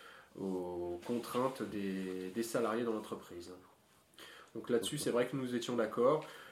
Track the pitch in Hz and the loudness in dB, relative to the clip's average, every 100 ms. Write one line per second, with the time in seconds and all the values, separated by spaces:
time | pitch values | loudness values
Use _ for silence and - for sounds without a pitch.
0 | - - - - 95 92 90 87 87 87 | -18 -20 -16 -6 -2 -2 -2 -2 -4 -4
1 | - 120 - 123 131 - 104 104 98 95 | -2 -2 0 0 0 0 -4 -2 -2 -2
2 | 92 92 92 110 113 131 110 113 117 110 | -2 -4 -4 -2 0 2 2 2 0 -2
3 | 107 104 - 87 87 90 - - _ _ | -4 -8 -10 -14 -12 -16 -18 -20 _ _
4 | _ - - - - 117 - 117 - 147 | _ -20 -20 -18 -12 -6 2 4 4 0
5 | 139 120 123 139 127 120 113 120 - - | 4 4 4 2 0 0 2 2 2 6
6 | 123 156 - - - | 6 6 2 -12 -16